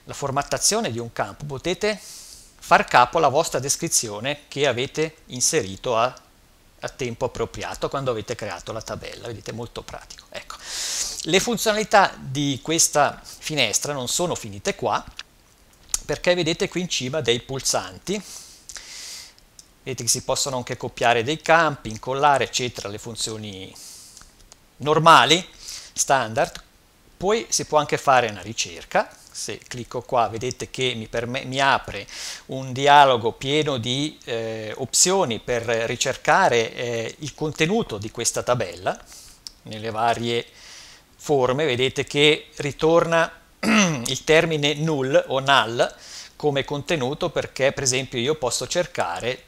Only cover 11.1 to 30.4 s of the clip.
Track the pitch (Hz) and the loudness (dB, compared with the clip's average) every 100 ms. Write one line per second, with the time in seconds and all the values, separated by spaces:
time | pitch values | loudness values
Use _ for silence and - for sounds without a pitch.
11.1 | - - 185 214 226 226 208 214 208 180 | -6 0 0 2 0 0 -2 4 4 4
12.1 | - 143 135 143 135 - 160 - 147 135 | 0 -8 -2 -2 -2 -2 0 2 2 2
13.1 | - - - - 151 113 95 - 143 123 | 0 -14 -12 -4 0 0 0 -2 -4 -4
14.1 | - 262 117 113 101 196 196 113 104 - | -2 -2 -2 -6 -6 -6 -2 -2 -2 -4
15.1 | - - _ _ _ _ _ - - - | -14 -20 _ _ _ _ _ -6 -6 -4
16.1 | 151 - 180 160 170 190 175 180 - 127 | -2 0 2 0 -2 -2 -4 -4 -4 -4
17.1 | 156 117 120 - 135 - 120 95 92 - | -2 0 0 -2 -6 -2 -2 -4 -10 -6
18.1 | 202 - - - - - - - - - | -6 -8 -18 -20 -20 -20 -20 -18 -16 -16
19.1 | - - - _ - - _ - 127 117 | -16 -18 -20 _ -20 -20 _ -12 -6 -2
20.1 | - - 131 - 131 120 123 123 - 123 | -2 -2 -2 -2 -4 -6 -8 -8 0 2
21.1 | 117 113 160 - 165 156 143 110 110 - | 2 0 -2 4 4 4 -2 -8 -10 -6
22.1 | 135 147 139 113 - 123 - 101 104 - | 2 4 4 0 -2 -6 -6 -10 -10 -12
23.1 | - - 110 107 95 95 - - - - | -8 -8 -8 -10 -12 -14 -18 -20 -20 -20
24.1 | - - _ - - _ - 143 151 165 | -20 -20 _ -20 -20 _ -6 2 6 10
25.1 | 151 120 165 180 - - - - - - | 10 10 4 2 -14 -16 -16 -10 -4 2
26.1 | 135 113 113 175 - - _ _ _ _ | 2 2 0 -2 -4 -20 _ _ _ _
27.1 | _ 180 226 - - 147 151 143 143 - | _ 0 0 0 -4 2 2 2 0 4
28.1 | 131 113 104 107 117 - 82 - 185 - | 4 4 -2 -8 -8 -8 -10 -2 -2 -2
29.1 | - - - - 107 - 123 113 127 - | -8 -18 -12 -10 -10 -12 -12 -10 -10 -2
30.1 | 127 110 113 | 0 0 -2